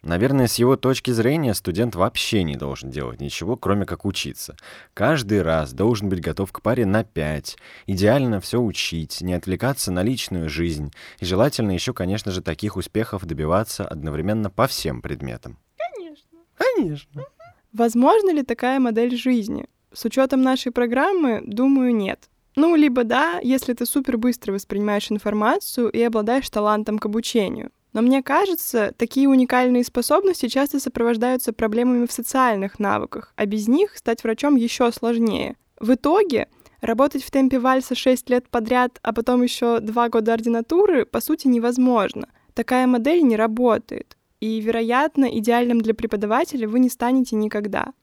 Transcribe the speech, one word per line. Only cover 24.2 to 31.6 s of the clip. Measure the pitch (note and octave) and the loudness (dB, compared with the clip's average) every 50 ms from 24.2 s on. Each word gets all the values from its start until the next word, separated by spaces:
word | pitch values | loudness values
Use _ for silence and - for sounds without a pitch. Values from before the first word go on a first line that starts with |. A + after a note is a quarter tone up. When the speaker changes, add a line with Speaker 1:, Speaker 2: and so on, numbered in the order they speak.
| A3+ B3 A#3+ - - - | 0 0 0 -2 -4 -6
Speaker 2:
воспринимаешь | G3 G3+ - _ G#3 G3+ G#3 G#3 G#3 G3+ - - | -6 -6 -6 _ -4 -2 0 0 0 -2 -2 -2
информацию | G#3+ G#3 - G#3 G#3 G#3+ G#3 A#3 D4+ G4+ - - - B3+ A#3+ A3 | -4 -2 -2 -2 0 2 2 2 2 0 -2 -6 -4 -2 -2 0
и | - A3+ | 2 0
обладаешь | A#3 A#3 A3+ A3 G#3 A3 A#3+ C4+ C4 - | 0 2 0 0 0 0 0 0 -2 -2
талантом | - G#3+ G#3 G#3 G#3+ G#3+ G#3+ - G#3 G#3+ | -4 0 0 2 0 0 0 -2 -4 -4
к | - | -4
обучению. | G#3+ G#3 A3+ A3+ - - A#3 G3+ F#3 - - - - _ _ _ _ | -2 -2 -2 -4 0 0 0 0 0 -4 -8 -10 -14 _ _ _ _
Но | - A3 | -2 2
мне | A#3 B3 C4 C4+ | 4 4 4 2
кажется, | C4 - C4+ E4 G4+ G4 F4 - - - - A#3 G#3 G3+ - | 2 2 2 2 2 2 0 -4 -4 -2 0 0 0 0 -2
такие | - A#3+ A#3 - C4+ C#4 C#4 | -4 -4 -2 2 2 4 6
уникальные | C4+ C4 B3+ B3 C4 B3+ B3+ B3+ B3 B3 B3 | 6 4 4 4 2 2 4 4 2 2 0
способности | - _ B3 A#3+ - D4 E4+ G4+ F#4+ F4 - - A#3+ | 0 _ -4 0 2 2 2 4 2 0 0 -4 -2
часто | - C4+ C#4+ C#4+ - C#4 | 0 0 0 0 -2 -4
сопровождаются | - B3+ - - A#3 A#3 A#3+ A3 A#3 B3 B3+ B3 - - | -4 -4 -2 0 0 0 2 0 0 0 0 -2 -2 -6
проблемами | A3+ - | -4 -2